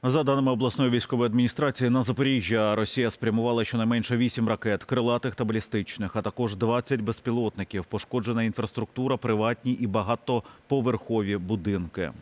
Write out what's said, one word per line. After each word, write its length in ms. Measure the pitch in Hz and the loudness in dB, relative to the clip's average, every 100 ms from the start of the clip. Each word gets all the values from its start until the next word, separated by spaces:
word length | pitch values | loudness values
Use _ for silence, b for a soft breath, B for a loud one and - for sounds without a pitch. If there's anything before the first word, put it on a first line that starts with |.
За 200 | 127 143 | 2 2
даними 300 | 139 139 131 | 2 4 2
обласної 380 | 120 123 - 131 | 2 0 2 2
військової 360 | 120 - 123 120 | 2 0 0 2
адміністрації, 640 | 117 123 - 147 - 127 | 2 2 2 -2 2 2
на 120 | 127 | 2
Запоріжжя 720 | 120 117 135 131 90 113 107 | 2 0 0 0 0 2 2
Росія 360 | 107 107 - 117 | 2 0 0 0
спрямувала 540 | - 113 110 117 117 | 0 0 2 2 0
щонайменше 520 | 110 117 113 120 107 120 | 0 0 2 0 0 0
вісім 320 | 123 - 113 | 0 0 0
ракет, 360 | 107 113 101 | 0 0 -2
крилатих 500 | - 123 117 120 131 | -2 0 2 0 -2
та 100 | - | -2
балістичних, 720 | 113 110 - 110 92 - 98 110 | -2 -2 -2 -4 -4 -6 -4 -2
а 60 | |
також 340 | 107 - 117 98 | -4 -2 -4 0
двадцять 440 | 113 120 - 131 | 0 2 0 -2
безпілотників. 840 | 104 110 - 120 110 - 95 98 | -2 -4 -2 0 -2 -2 -6 -6
Пошкоджена 580 | 87 104 - 123 107 113 | -4 -6 -4 -4 0 0
інфраструктура, 760 | 113 104 110 - 110 - 131 131 | 0 -2 -4 -4 -6 -4 -2 0
приватні 560 | 113 107 110 120 127 | 0 2 2 0 -2
і 140 | 123 120 | -2 0
багатоповерхові 1500 | 107 98 117 - 120 - - _ 139 120 113 - 113 98 101 | 0 0 -2 0 -2 -2 -20 _ 0 2 -2 0 0 0 -2
будинки. 720 | 92 107 87 95 85 - 82 58 | -2 -2 0 -2 -4 -4 -6 -6